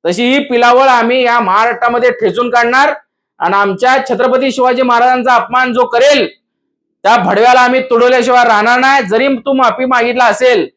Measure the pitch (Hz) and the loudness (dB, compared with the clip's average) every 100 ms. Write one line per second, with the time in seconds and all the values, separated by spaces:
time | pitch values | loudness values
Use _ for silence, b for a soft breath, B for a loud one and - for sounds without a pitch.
0 | 165 180 240 277 277 240 240 247 269 247 | -4 -2 0 0 -2 0 2 4 2 2
1 | 233 254 240 240 196 175 233 233 240 240 | 0 0 0 0 0 0 0 -2 -2 0
2 | 247 - 220 180 247 240 233 262 302 294 | -2 0 -4 -2 -2 0 0 0 0 -2
3 | _ _ _ _ 170 196 202 196 247 262 | _ _ _ _ -4 -2 -2 -2 0 0
4 | 262 220 254 254 269 262 254 254 254 233 | -2 -2 0 0 -2 -2 -2 0 0 2
5 | 254 254 247 240 226 254 254 240 247 240 | 2 0 0 0 0 -2 -2 -2 0 2
6 | 277 277 185 - _ _ _ _ _ _ | 2 2 -2 -8 _ _ _ _ _ _
7 | 196 220 180 202 240 254 247 254 254 233 | 0 0 0 0 2 4 2 0 -2 0
8 | 247 254 240 247 240 208 220 247 269 277 | 2 0 2 2 2 2 0 0 2 0
9 | 202 220 277 254 269 262 247 220 254 254 | 0 -2 -2 -2 -4 0 0 -2 -2 -2
10 | 233 247 240 208 254 226 147 | -2 0 0 2 0 0 -2